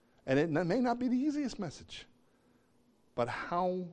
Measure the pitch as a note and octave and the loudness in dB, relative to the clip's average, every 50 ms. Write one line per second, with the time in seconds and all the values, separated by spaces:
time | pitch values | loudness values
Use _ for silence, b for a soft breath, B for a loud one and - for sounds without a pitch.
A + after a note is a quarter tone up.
0 | b b b b b b C3 C#3 D3+ E3+ D3+ D3+ F#3 E3 F#3 C4 B3 B3+ A#3+ A#3+ | b b b b b b 4 4 4 4 2 2 2 2 2 2 2 2 2 0
1 | B3+ C4 A#3+ B3 C4+ D4+ C#4 D4 D4 B3 - - G3+ D#3 - - - - - - | 0 0 0 2 2 0 0 0 -2 -4 -4 -6 -8 -8 -8 -12 -16 -16 -16 -16
2 | - - - _ _ b b b b b b b b b b b b b _ _ | -18 -18 -20 _ _ b b b b b b b b b b b b b _ _
3 | _ _ - - A#2+ A#2+ - - - - E3+ F3 F#3 F3+ F3+ F#3 F3+ E3+ | _ _ -4 -4 -4 -2 -4 -6 -6 -4 -2 -2 0 0 -2 -2 -6 -8